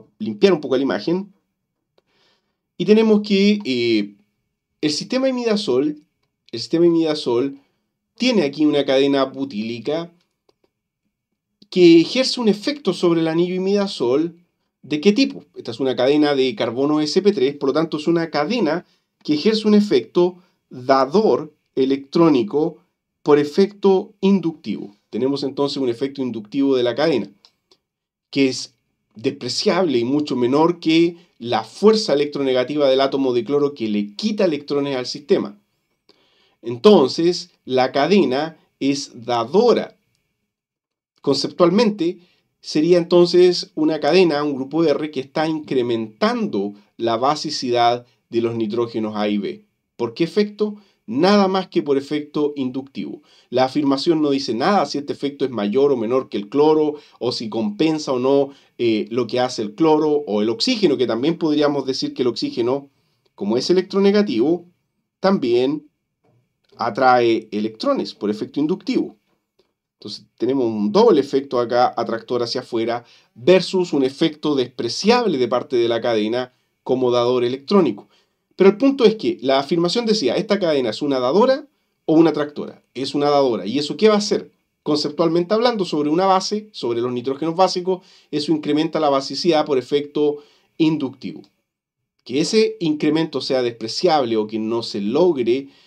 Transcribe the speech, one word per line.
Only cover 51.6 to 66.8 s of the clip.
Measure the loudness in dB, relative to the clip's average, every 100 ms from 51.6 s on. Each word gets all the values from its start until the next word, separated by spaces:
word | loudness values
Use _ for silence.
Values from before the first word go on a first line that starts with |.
| -2
que | -2
por | 0 -2
efecto | -2 -6 -6 -4 -4
inductivo. | -2 -6 -6 -10 -10 -12 -12 _ _ _
La | 0
afirmación | 0 0 0 0 0 2
no | 0
dice | 0 -2
nada | -2 0 0
si | 0 -4
este | -8
efecto | -6 -8 -4 -4
es |
mayor | -2 -2 2 2
o | 2
menor | 0 -2 -2
que | -8
el | -2
cloro, | 2 4 4 0 -4 -14 -8
o | -6
si | -6 -6
compensa | -4 -4 0 0 -2 -4
o | -2
no, | 2 2 2 -6 _ -4
eh, | 0 0 -2
lo | -4 -2
que | -2
hace | -2 -4
el | -6
cloro | 0 4 4 2 0 0
o | -2
el | -2
oxígeno, | -2 -2 0 2 2
que | 0
también | 0 -2 -2
podríamos | -2 0 0 -2 -4
decir | -6 -6
que | -2
el | -2
oxígeno, | -2 -4 -4 -2 -4 -6 _ _ _ _
como | -8 -4 -2
es | 0
electronegativo, | 0 0 2 2 4 2 0 0 0 -6 _ _ _ _ _
también | 0 0 2 2 0 -4 -10 _ _ _ _ _ _ _ _
atrae | -8